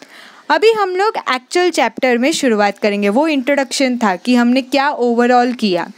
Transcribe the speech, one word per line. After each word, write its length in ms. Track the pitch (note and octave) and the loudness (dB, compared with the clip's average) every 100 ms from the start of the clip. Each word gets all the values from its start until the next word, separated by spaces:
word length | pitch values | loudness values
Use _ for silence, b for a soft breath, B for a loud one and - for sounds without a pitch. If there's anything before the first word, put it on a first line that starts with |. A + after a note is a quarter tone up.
| B B B B - | B B B B -2
अभी 220 | D#4 G#4+ | 2 2
हम 240 | A4 F#4+ F4+ | 2 -2 -2
लोग 180 | G#4+ G#4+ | -2 -2
एक्चुअल 520 | - B3+ B3 F4+ F4+ | -4 -6 -4 -2 0
चैप्टर 480 | E4 A#3 - B3+ A#3+ | 0 -2 0 0 0
में 140 | C4+ | 0
शुरुआत 460 | D#4+ C4+ G#3+ G3+ G3+ | 0 0 0 0 0
करेंगे। 320 | G#3+ G3+ G3+ | -2 0 0
वो 180 | A3 D#4+ | 0 0
इंट्रोडक्शन 720 | C#4+ B3 C#4+ C4 - C4 B3 | 0 0 -2 -2 -2 -2 0
था 180 | A3 F3+ | -2 -2
कि 200 | - B3 | 0 2
हमने 260 | A#3+ B3+ | 2 0
क्या 360 | B3+ C#4 C#4+ C4+ | 0 -2 -2 -2
overall 580 | A#3+ A#3 A#3+ B3 B3 A#3+ | -2 0 2 2 2 -2
किया। 360 | G#3+ F3 F#3+ | -2 -2 -6